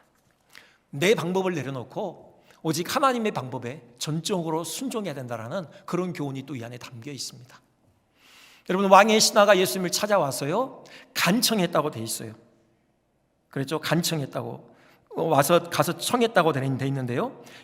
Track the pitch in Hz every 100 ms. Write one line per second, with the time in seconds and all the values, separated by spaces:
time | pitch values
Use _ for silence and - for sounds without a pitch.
0 | _ _ _ _ _ - - _ _ 139
1 | 180 226 165 185 185 170 127 135 107 175
2 | 202 - - - _ - 160 156 170 -
3 | 277 240 214 147 123 127 120 151 - -
4 | - 156 160 190 160 160 165 - 262 240
5 | 196 139 123 117 113 185 151 - - 170
6 | 180 151 143 135 135 135 117 123 - 120
7 | 135 135 - 123 123 - _ _ _ _
8 | _ _ _ - - - - 185 196 190
9 | 220 220 214 220 202 190 180 190 180 -
10 | 208 202 143 131 143 190 269 - - -
11 | - - 170 226 - 220 175 165 151 117
12 | 113 - 117 110 - _ _ _ _ _
13 | _ _ _ _ _ 143 135 156 - 160
14 | 170 160 135 135 120 127 - - _ _
15 | - 415 165 139 143 175 170 - 151 170
16 | - 240 226 196 160 139 135 131 135 135
17 | 123 123 240 - - -